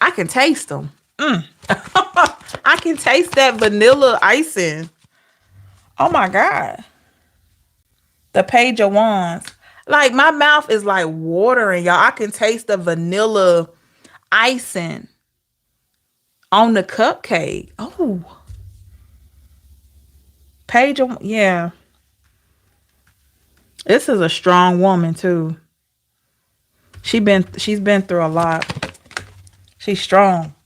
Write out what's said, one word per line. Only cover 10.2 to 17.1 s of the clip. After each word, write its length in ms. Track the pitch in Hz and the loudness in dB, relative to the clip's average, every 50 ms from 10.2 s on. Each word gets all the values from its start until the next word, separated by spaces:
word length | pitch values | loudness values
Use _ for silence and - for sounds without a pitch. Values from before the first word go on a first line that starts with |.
| 277 311 | 2 2
mouth 380 | 320 294 285 294 294 302 294 294 | 4 2 2 4 4 2 2 0
is, 160 | 220 220 202 | -2 -2 0
like, 220 | 202 202 190 175 160 | 0 0 0 0 -2
watering, 760 | 160 160 160 160 165 170 196 233 254 247 233 208 190 180 175 | -4 -8 -8 -6 -2 0 0 2 2 2 0 0 -2 -2 0
y'all. 140 | 175 175 180 | 2 2 4
I 120 | 185 226 | 4 2
can 200 | 262 - 233 208 | 2 0 -8 -10
taste 360 | 214 - - 214 226 233 226 _ | -8 -2 -2 -2 -2 -2 -4 _
the 100 | 208 196 | -4 -4
vanilla 920 | 175 170 170 165 165 170 180 196 214 220 220 208 190 185 175 170 165 165 - _ _ _ _ _ _ - _ - _ _ | -2 -2 -4 -4 -4 -4 -2 -2 -2 0 0 2 2 4 4 2 2 -2 -8 _ _ _ _ _ _ -20 _ -20 _ _
icing 760 | - 202 226 247 262 254 247 - - 196 175 165 156 - - - _ _ _ _ _ _ _ _ _ _ _ _ _ _ _ _ _ _ _ _ _ _ _ _ _ _ _ _ | 0 0 2 2 0 -2 -6 -10 -10 -10 -8 -8 -10 -14 -16 -20 _ _ _ _ _ _ _ _ _ _ _ _ _ _ _ _ _ _ _ _ _ _ _ _ _ _ _ _
on 220 | - 196 220 233 226 | 2 2 4 4 2
the 100 | 208 185 | 0 -2
cupcake. 880 | - - - 220 254 | -4 -2 -2 0 0